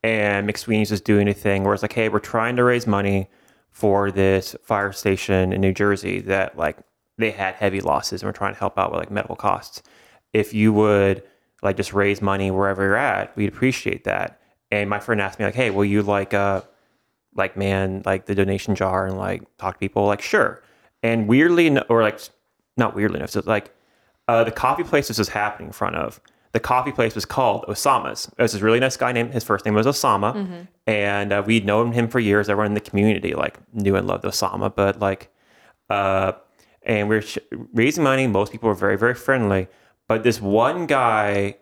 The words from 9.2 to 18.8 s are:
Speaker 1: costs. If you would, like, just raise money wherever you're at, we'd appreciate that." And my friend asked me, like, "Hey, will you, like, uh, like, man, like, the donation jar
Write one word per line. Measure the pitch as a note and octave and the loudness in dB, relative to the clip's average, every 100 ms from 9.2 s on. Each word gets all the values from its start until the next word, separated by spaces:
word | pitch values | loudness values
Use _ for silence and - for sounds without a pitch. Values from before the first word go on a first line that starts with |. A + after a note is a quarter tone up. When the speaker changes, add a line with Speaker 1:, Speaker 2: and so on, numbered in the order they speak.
| - - | -8 -4
Speaker 1:
costs. | G2+ F2+ - - _ _ _ _ _ | -2 -2 -6 -20 _ _ _ _ _
If | A2 - | -2 -2
you | A2 A2 | 2 2
would, | G#2 G#2 G2+ G2 F#2+ - _ _ _ | 4 4 4 4 0 -6 _ _ _
like, | G2 G2 | -4 -4
just | G2+ | -2
raise | G2+ G2+ G2+ | 0 0 0
money | G2+ G2 G2 | 0 0 0
wherever | F#2+ G2 F#2+ | 0 0 0
you're | G2 G#2+ | 0 2
at, | C#3 F#2+ G2+ - | 0 -2 -4 -4
we'd | G2+ | -4
appreciate | - C3 - - - | 0 -2 -2 -6 -6
that." | G2+ G2 F#2 - _ _ _ | -4 -4 -4 -10 _ _ _
And | G#2 G2+ | -4 -2
my | G2+ | -4
friend | - A2 | -2 -2
asked | G2 - | -2 -2
me, | |
like, | G2+ | -4
"Hey, | B2 B2 | 0 -2
will | G2 | 0
you, | G2+ G2+ | 2 2
like, | G2+ G2+ F#2+ | 2 0 0
uh, | G2+ G2+ G2 - _ _ _ _ _ _ | 0 0 -2 -6 _ _ _ _ _ _
like, | - G2 G2 | -4 -4 -2
man, | G2 F#2+ F#2+ F#2+ G2+ | -2 0 0 -4 -2
like, | F#2+ - | -4 -2
the | |
donation | G2 G2 G2 - | 0 0 -2 -2
jar | G2 | -2